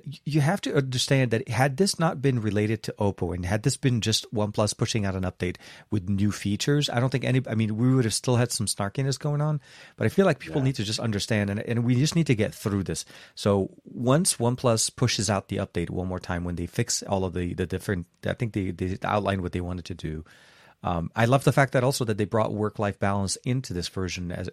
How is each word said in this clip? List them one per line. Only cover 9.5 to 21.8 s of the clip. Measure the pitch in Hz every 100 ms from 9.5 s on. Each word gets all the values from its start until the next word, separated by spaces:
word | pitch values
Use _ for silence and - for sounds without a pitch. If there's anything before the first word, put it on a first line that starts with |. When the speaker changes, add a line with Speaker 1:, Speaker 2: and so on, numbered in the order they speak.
| 151 - - - -
Speaker 1:
but | 110
I |
feel | - 190
like | 147
people | - 151
Speaker 2:
Yeah. | 131
Speaker 1:
need | 131
to |
just | 104 110
understand, | 113 101 - 107 101
and, | 101
and | - 117
we | 120 123
just | 156 170
need | 151
to | 107
get | 101
through | - 107 98
this. | 90 80 - - - -
So | 107 101 95 - -
once | - 120 147 185 -
OnePlus | 120 127 123 113 - -
pushes | 120 - 101
out | 98 -
the | 98
update | 98 87 85
one | 90 90
more | 90
time, | - 90
when | 87 87
they | 85
fix | - 113 -
all | - 98
of | 92
the, | 87 87
the | 82 87
different, | 92 - 92 85 _ -
I |
think | 92 117
they, | 107 95
they | 87 92 95
outlined | 92 104 98 98
what | 90
they | 90
wanted | 87 90 -
to | 85
do. | 82 78 - - - - - _
Um, | - 85 85 -
I | 117
love | 135
the | -
fact | 139 135
that | 131